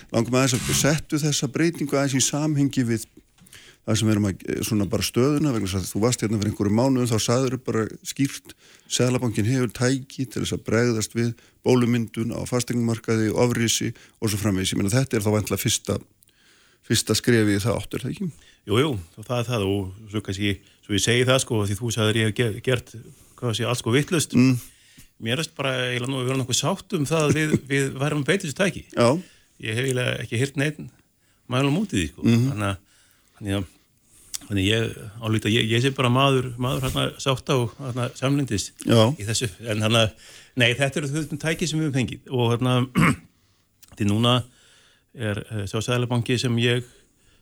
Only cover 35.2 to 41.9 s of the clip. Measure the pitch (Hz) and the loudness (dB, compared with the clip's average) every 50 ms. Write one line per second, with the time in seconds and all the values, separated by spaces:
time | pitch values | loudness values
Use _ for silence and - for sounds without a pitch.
35.2 | 117 110 110 107 - 107 107 120 120 110 113 117 123 139 135 135 131 123 120 131 | -4 -2 -2 0 2 2 2 2 2 2 2 2 2 0 0 0 2 2 4 4
36.2 | 139 139 135 131 123 127 120 120 123 123 147 143 131 127 135 143 135 131 - - | 4 4 4 2 0 -2 -4 -4 -4 -4 -2 -2 -2 -4 -2 -2 -4 -4 -6 -4
37.2 | - 139 135 127 - - 151 131 120 110 - - 139 135 113 127 120 - - - | -2 -2 -2 -2 0 0 0 0 0 -2 -4 -8 -10 -8 -6 -4 -6 -6 -6 -4
38.2 | - 131 143 143 143 - - - - - - - - - - 117 110 113 151 - | -2 0 0 0 0 -2 -2 -4 -4 -6 -10 -6 0 4 6 6 6 6 2 0
39.2 | 104 104 113 - 131 - - - 110 117 107 104 107 110 117 117 113 107 - - | -4 -6 -4 -4 -4 -4 -6 -8 -6 -4 -2 0 0 2 4 4 2 2 0 -4
40.2 | - - - - - - _ - 123 117 120 123 139 139 131 180 151 139 139 160 | -16 -20 -20 -20 -20 -10 _ 0 2 2 2 2 0 -2 0 -2 -4 -4 -4 -4
41.2 | 160 143 165 143 - 156 165 165 185 156 147 156 156 156 | -4 -6 -6 -6 -4 -4 -4 -2 -2 -2 -2 -2 -2 0